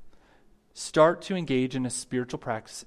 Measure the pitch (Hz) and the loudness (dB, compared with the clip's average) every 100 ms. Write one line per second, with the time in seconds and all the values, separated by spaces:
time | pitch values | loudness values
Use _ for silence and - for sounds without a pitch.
0 | - - _ _ _ _ _ - - 165 | -20 -20 _ _ _ _ _ -14 0 6
1 | 160 175 - 190 151 131 127 131 127 - | 6 6 -2 -4 0 0 0 -2 -4 -6
2 | - 127 123 147 - 110 - - | -4 -4 -4 -6 -6 -6 -8 -16